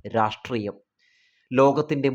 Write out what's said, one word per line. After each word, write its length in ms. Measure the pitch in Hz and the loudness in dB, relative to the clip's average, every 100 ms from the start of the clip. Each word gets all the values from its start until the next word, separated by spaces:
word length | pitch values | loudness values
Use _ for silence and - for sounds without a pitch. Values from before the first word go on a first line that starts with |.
| 104 113 | -6 -2
രാഷ്ട്രീയം. 600 | 110 - - 120 104 - _ _ _ _ _ _ _ | -2 -2 -8 -6 -6 -10 _ _ _ _ _ _ _
ലോകത്തിൻ്റെ 600 | 127 139 143 151 147 135 | 4 4 4 -2 -2 -2